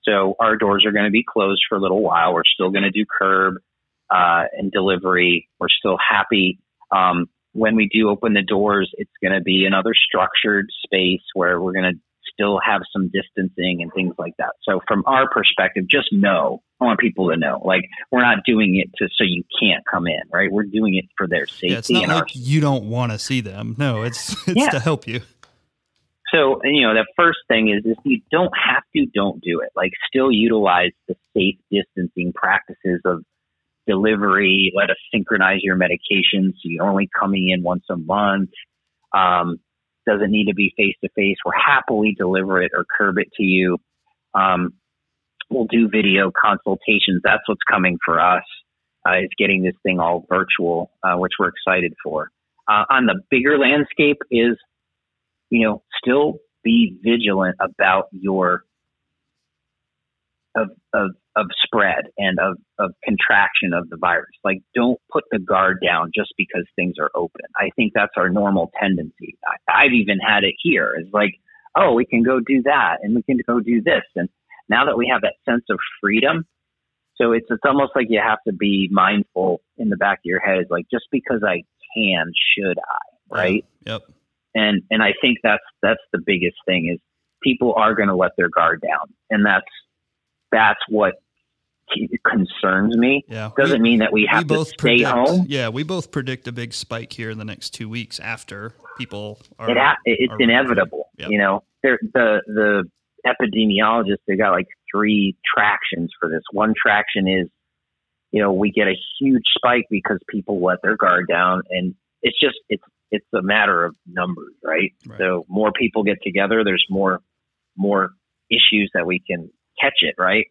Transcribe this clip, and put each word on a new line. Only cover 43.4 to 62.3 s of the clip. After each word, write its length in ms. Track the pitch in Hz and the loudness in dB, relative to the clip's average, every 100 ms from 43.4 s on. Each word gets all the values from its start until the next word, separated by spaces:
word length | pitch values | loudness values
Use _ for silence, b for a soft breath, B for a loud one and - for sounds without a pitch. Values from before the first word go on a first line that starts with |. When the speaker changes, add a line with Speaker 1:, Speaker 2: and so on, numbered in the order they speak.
Speaker 1:
you. 340 | 98 92 92 87 _ _ _ _ _ | 0 2 2 0 _ _ _ _ _
Um, 400 | 95 95 90 90 - _ _ _ _ _ _ - | 0 2 2 -2 -8 _ _ _ _ _ _ -6
we'll 160 | 127 110 | -4 0
do 220 | 117 110 | 2 2
video 420 | 107 101 95 95 | 2 2 2 2
consultations. 920 | - 107 98 - 95 - 104 - 92 | 2 0 0 -2 -4 0 0 0 0
That's 240 | 101 104 - | 2 0 0
what's 140 | 104 - | -4 0
coming 280 | 104 92 87 - | 2 2 0 0
for 140 | 82 | 2
us, 240 | 87 90 - - _ _ _ _ 87 | 4 2 -2 -20 _ _ _ _ 0
uh, 100 | 92 | 0
is 120 | 92 - | -2 -2
getting 260 | 101 95 | 0 2
this 120 | 92 90 | 0 -2
thing 160 | 98 90 | -4 0
all 260 | 85 87 - | 0 -2 0
virtual, 600 | 92 92 - 85 85 90 _ | -2 0 -2 0 -2 -6 _
uh, 120 | 95 90 | -2 0
which 160 | 90 - | -2 -2
we're 100 | 92 | -4
excited 440 | - - 92 87 - | -2 -2 0 -2 -6
for. 260 | - 78 78 _ _ _ - | -8 -6 -8 _ _ _ 0
Uh, 180 | 107 - | 2 4
on 160 | 135 120 | 2 2
the 120 | 95 - | 0 0
bigger 280 | 135 135 147 | 0 2 2
landscape 600 | 131 147 139 - 147 143 - | 2 2 0 0 0 0 -2
is, 260 | 120 117 113 _ _ _ _ _ _ _ _ _ | 0 2 0 _ _ _ _ _ _ _ _ _
you 160 | 120 110 | 0 0
know, 160 | 107 _ - | -2 _ -6
still 340 | - 131 151 - _ _ | 0 2 2 -2 _ _
be 340 | 117 117 110 92 | 2 4 4 0
vigilant 540 | 110 117 107 95 92 90 | 0 0 2 0 0 -2
about 460 | 95 - 95 95 92 | -6 0 2 2 0
your, 520 | 95 98 95 90 90 _ _ _ _ _ _ _ _ _ _ _ _ _ _ _ _ _ _ _ 113 | -8 -4 0 0 -2 _ _ _ _ _ _ _ _ _ _ _ _ _ _ _ _ _ _ _ -4
of, 140 | 104 - _ | -4 -6 _
of, 180 | - 98 92 _ 107 | -2 -2 -4 _ -2
of 100 | 101 - | -2 -2
spread 420 | - 110 98 - - - | -2 2 2 0 -6 -4
and 220 | 98 | -2